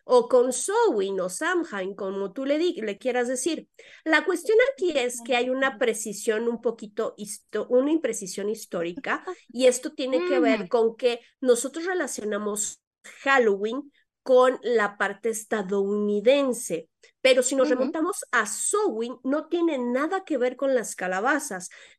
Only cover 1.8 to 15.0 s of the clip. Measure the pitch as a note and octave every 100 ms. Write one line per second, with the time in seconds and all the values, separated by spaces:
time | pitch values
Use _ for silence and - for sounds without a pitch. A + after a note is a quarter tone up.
1.8 | F#3+ F#3+ G3 G3 G3 A3+ C4+ D4+ F4+ A#3+
2.8 | G#3+ G3+ B3+ B3 A#3+ B3+ E4+ D#4 - -
3.8 | - - D#4+ D#4 D#4 F4+ - A4 B4+ C5+
4.8 | F4+ C#4+ B3 B3 - B3 B3+ C4 C4+ G#3+
5.8 | A#3+ A3 A3 F#3+ A#3 G#3+ A#3 A#3 A#3 A#3
6.8 | G#3 - G#3+ - G#3 - _ G#3+ - B3
7.8 | C#4+ D#4+ B3+ A3 F#3 G3 G3+ A3 - F3+
8.8 | E3+ F3+ G3 D4 - F4+ _ A#3 B3+ B3
9.8 | D4+ D4+ B3+ C4+ F4+ F4 D4 G#3+ F3+ A#3+
10.8 | A3+ A3 B3 A#3 - _ B3+ A#3+ C4 E4
11.8 | E4+ F#4 C4+ - G#3 G3+ G#3 G#3 - -
12.8 | _ _ - - C4+ C4+ A3+ G3 G#3+ C4
13.8 | C#4+ _ _ _ - B3+ B3+ B3+ A3 A3+
14.8 | G3+ -